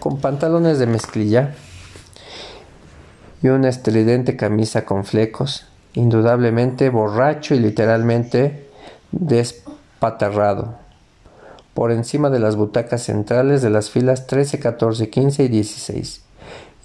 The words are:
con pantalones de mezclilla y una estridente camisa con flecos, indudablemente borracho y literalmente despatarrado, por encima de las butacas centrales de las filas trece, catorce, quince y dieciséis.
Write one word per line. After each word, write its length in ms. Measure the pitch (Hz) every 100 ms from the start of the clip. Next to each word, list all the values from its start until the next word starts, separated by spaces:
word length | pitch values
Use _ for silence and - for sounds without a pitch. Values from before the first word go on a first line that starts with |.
con 180 | 160 139
pantalones 600 | 139 143 165 170 165 143
de 80 | 120
mezclilla 680 | 113 - 110 104 113 139 - - - - - - - - - - - - - - - - - - -
y 60 | 131
una 200 | 135 131
estridente 680 | 127 110 110 110 123 127 135
camisa 480 | 104 107 110 113
con 200 | - 98
flecos, 640 | 98 107 110 - 139 - - - _
indudablemente 960 | 113 120 113 113 123 120 113 127 127 135
borracho 640 | 117 107 107 143 151 -
y 60 | 135
literalmente 1080 | 110 110 110 113 117 117 120 120 143 147 - - - - -
despatarrado, 1600 | 160 160 120 120 - - - _ - 117 - 101 104 104 98 113 - - _ _ _ - - - - _
por 180 | - 117
encima 360 | 117 117 143 147
de 100 | 127
las 160 | 110 107
butacas 460 | 104 120 - 117
centrales 600 | - 107 104 120 135 143
de 80 | 117
las 200 | 107 -
filas 360 | 135 127 127 -
trece, 320 | 135 143 143
catorce, 520 | 120 113 113 113 110
quince 340 | 127 139 139
y 40 | 131
dieciséis. 720 | 110 104 - - 107 - - _ - - - - -